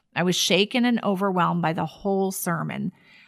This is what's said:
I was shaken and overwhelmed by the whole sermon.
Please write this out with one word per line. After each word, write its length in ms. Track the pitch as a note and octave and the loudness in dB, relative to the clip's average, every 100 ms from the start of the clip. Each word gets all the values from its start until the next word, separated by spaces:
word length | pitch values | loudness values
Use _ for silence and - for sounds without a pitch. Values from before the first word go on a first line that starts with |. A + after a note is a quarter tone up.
| _ - | _ -2
I 60 | |
was 140 | F3 E3+ | 0 0
shaken 480 | - F3+ G#3 B3+ | 2 2 2 2
and 160 | B3 A#3 | 2 2
overwhelmed 600 | G#3 F#3 G3+ F3+ E3+ F3 | 0 0 0 2 2 0
by 100 | E3 | 0
the 120 | E3 D#3+ | -2 -4
whole 460 | - G3+ G3 F#3+ | -4 -2 0 0
sermon. 600 | F#3+ F#3 E3 D#3 C3+ F#3 - - - | -2 -4 -4 -4 -6 -6 -8 -18 -20